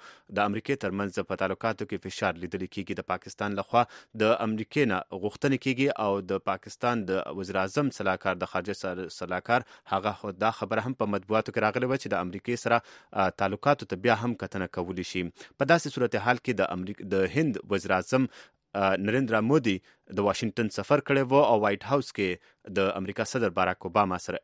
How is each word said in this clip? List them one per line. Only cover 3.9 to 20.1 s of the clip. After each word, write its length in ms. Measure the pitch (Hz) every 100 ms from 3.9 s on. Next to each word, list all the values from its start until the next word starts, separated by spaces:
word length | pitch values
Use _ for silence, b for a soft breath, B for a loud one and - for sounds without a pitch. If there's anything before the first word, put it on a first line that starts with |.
| B B 113
د 80 |
امریکې 600 | 110 117 110 110 110 151 131
نه 160 | 92 -
غوښتنې 460 | 98 101 - 147 131
کیږي 320 | 135 127 139 -
او 220 | 107 98
د 160 | 92 95
پاکستان 680 | - 95 - - 120 120 95
د 180 | 95 -
وزیر 300 | 82 92 95
اعظم 320 | 95 156 143
سلاکار، 460 | - 98 92 98 90
د 100 | 90
خارجه 280 | 92 90
سر-، 340 | 98 95 90 87
سلاکار، 540 | - 90 92 - 123 - b -
هغه 260 | 98 104
خو 200 | 98 107
دا 200 | 90 110
خبره 300 | - 98 110
هم 120 | 113
په 120 | 135 110
مطبوعاتو 460 | 101 95 110 110
کې 60 | 113
راغلې 260 | 107 113
وه 140 | 123 131
چې 100 | -
د 60 |
امریکې 420 | 98 90 95 - 120
سره، 260 | 113 117 - B B
آ، 180 | 104 95
تعلقاتو 560 | - 98 98 139 147 -
ته 100 | 92
بیا 180 | 107
هم 200 | 113 120
کتنه 340 | 113 95 98 90
کولی 360 | - 90 90
شي. 200 | 90 92 87 - B -
په 80 | 139
داسې 220 | 170 151
صورت 260 | 131 123 107
حال 220 | 107 123
کې 140 | -
د 100 | 104
امریک-، 420 | 95 90 92 101
د 100 | 101 95 92 127
هند 220 | 160 98 -
وزیر 220 | 98 95
اعظم، 340 | 92 90 131 131 B B B _
آ، 220 | 101 98 95
نریندرا 440 | 101 120 127 110
مودي 420 | 110 156 117 95 - b -